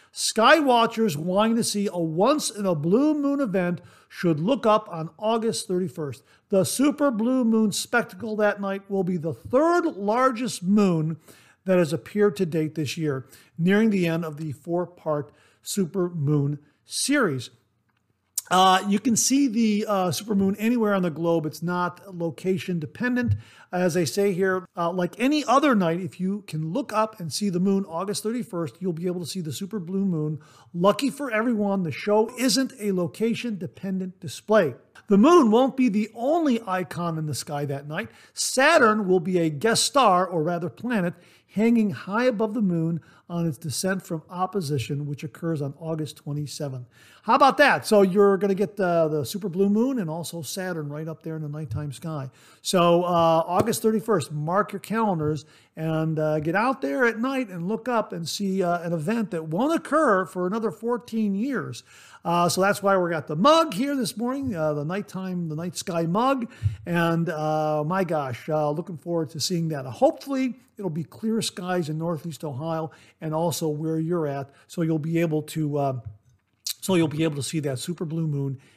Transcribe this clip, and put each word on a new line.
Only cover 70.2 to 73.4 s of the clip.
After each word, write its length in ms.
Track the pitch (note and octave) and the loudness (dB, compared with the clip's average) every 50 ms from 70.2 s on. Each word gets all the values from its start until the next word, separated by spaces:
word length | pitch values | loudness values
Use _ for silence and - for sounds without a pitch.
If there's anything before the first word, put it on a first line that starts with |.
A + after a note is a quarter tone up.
| - C4+ C4+ C4 C4 B3 - - _ _ _ | -6 -6 -4 -2 -2 -2 -4 -8 _ _ _
it'll 120 | - G3 F3 | -10 -8 -6
be 140 | D3 E3+ - | -6 -6 -8
clear 380 | - - - A3 A3 A3+ G#3+ | -10 -12 -6 -4 -2 -2 -2
skies 460 | - - - G3+ F3+ F3+ F3+ F3+ D#3 | -2 -4 -6 -8 -6 -2 -2 -2 -2
in 100 | D3 D#3 | -4 -4
Northeast 460 | D#3 E3 E3+ E3 C#3+ - E3 C#3+ - F3+ | -4 -4 -4 -4 -4 -8 -10 -12 -10 -10
Ohio 480 | D3+ B2 B2+ D#3+ E3 D#3+ D#3+ D#3+ - - - - - _ _ | -10 -8 -8 -6 -6 -4 -4 -6 -8 -12 -18 -20 -20 _ _
and 120 | D#3+ D#3 D#3 | -8 -4 -2
also 340 | D#3+ | 0